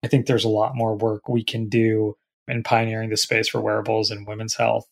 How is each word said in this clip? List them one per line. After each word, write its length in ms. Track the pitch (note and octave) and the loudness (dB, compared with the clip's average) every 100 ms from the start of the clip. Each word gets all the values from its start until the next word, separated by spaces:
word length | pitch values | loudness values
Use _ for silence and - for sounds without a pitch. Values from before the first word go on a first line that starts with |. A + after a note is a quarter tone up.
I 40 | B2+ | 4
think 200 | C#3 A#2+ | 2 4
there's 180 | A#2+ A2+ | 2 2
a 40 | |
lot 260 | G#2+ G#2+ B2+ | 2 0 0
more 200 | A2+ G#2+ | -2 0
work 320 | A2+ G#2+ - | 0 -2 -2
we 160 | A#2+ | -2
can 240 | A2 A2+ A2 | -2 -4 0
do 480 | A2+ A2+ A2 G#2+ G#2 _ _ - | 2 4 4 0 -4 _ _ -8
in 160 | A#2+ | -6
pioneering 460 | A2 A2+ A2+ A2 A2+ | 0 2 2 -2 -4
the 80 | G#2+ | -2
space 320 | - A2+ A2 | 0 0 0
for 100 | A#2 | -2
wearables 520 | G#2+ G#2+ G#2 A2 G#2+ | 0 -2 0 0 0
and 160 | G#2 G2+ | -4 -10
women's 280 | G#2+ A2 - | -10 -8 0
health. 320 | A2+ A2+ - | 2 0 -4